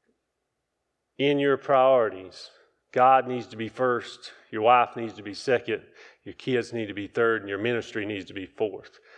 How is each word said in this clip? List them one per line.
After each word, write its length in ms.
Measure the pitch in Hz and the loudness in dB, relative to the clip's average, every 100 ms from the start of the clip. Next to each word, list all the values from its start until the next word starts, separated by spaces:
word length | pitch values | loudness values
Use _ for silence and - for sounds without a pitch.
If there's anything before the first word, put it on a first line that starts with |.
| _ _ _ _ _ _ _ _ _ _ _ - | _ _ _ _ _ _ _ _ _ _ _ -2
"In 200 | 139 143 | 0 2
your 200 | 139 135 | 2 0
priorities, 920 | - 135 131 131 110 95 92 - - _ _ _ _ | 2 4 6 4 2 -2 -16 -20 -20 _ _ _ _
God 340 | 123 127 131 | 2 6 4
needs 220 | 123 123 107 | 2 -6 -8
to 80 | |
be 140 | 110 110 | -10 -8
first, 640 | - 127 120 - - - - - | -2 -2 -2 -6 -16 -20 -20 -10
your 120 | 110 | 0
wife 340 | 113 123 117 123 | 6 6 4 -2
needs 160 | 113 | -10
to 100 | 104 | -10
be 100 | 101 | -14
second, 480 | 98 135 117 - 98 - - - _ | -8 0 0 0 -8 -8 -20 -20 _
your 100 | 104 | -20
kids 380 | - 131 120 113 | -12 -4 -2 -2
need 140 | 117 104 | -8 -8
to 60 | |
be 140 | 101 98 | -10 -6
third, 340 | 120 113 110 | 0 0 0
and 80 | 101 | -4
your 80 | 98 | -4
ministry 480 | 117 117 - 113 | -4 -4 -6 -8
needs 200 | 104 101 | -6 -8
to 80 | 85 | -10
be 120 | 95 | -14
fourth." 540 | 92 - 110 95 - _ _ | -10 -4 -6 -6 -18 _ _